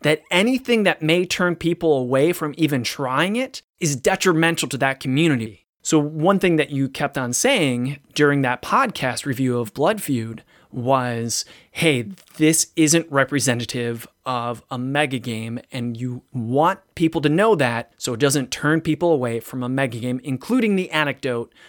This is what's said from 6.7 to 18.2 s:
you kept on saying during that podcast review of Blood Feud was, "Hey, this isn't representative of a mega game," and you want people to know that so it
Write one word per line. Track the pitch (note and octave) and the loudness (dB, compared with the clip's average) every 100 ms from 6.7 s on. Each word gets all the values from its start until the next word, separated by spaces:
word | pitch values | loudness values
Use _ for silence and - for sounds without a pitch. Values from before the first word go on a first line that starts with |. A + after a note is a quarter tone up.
you | C#3 C3+ | -2 -4
kept | - C#3+ C#3+ | -2 -4 -4
on | B2 | -4
saying | B2 B3 C4 C#3+ B2 B2+ C#3+ _ | -2 0 2 0 0 -4 -8 _
during | - D3 C#3+ | 2 2 4
that | C3 B2 | 0 -2
podcast | - A3 C4 - C3 A2 C#3+ | 0 0 0 -2 -4 -4 -6
review | B2 C3 A#2+ | -2 0 -2
of | A2+ | -4
Blood | - D#3 G#3+ | 0 0 0
Feud | - B2+ A2+ A2 - _ _ | -2 -4 -4 -10 -18 _ _
was, | C3+ A#2+ C3+ B2 A#2 A#2 - - - _ | -6 0 0 0 -4 -4 -6 -8 -16 _
"Hey, | - E3 B2 - F#3+ _ - | 0 2 2 -2 -12 _ 2
this | D#3 D#3+ - - | 2 2 -2 2
isn't | D#3 E3 E3 | 4 4 2
representative | C#3 C3 C#3+ A#2+ A#2+ A#2 - A#2+ A#2 - _ - | 0 2 0 0 -2 -4 -6 -6 -6 -12 _ -6
of | B2+ A#2+ A#2 _ | -4 -4 -8 _
a | B2+ | -8
mega | C3 C#3 D3 C3 | -2 0 0 -2
game," | B2 A2 A2+ A#2 - | -6 -8 -8 -10 -10
and | B2+ A#2+ A2+ | -8 -6 -6
you | B2+ B2 - | -8 -8 -10
want | B2+ A2+ C3 E3+ F#3+ _ - | -6 0 2 2 0 _ -2
people | D#3+ D#3+ | 0 2
to | D3 | 0
know | D#3+ A3 | 2 4
that | F3+ B2+ A#2 - _ | 4 2 0 -6 _
so | - | -8
it | A2+ | 0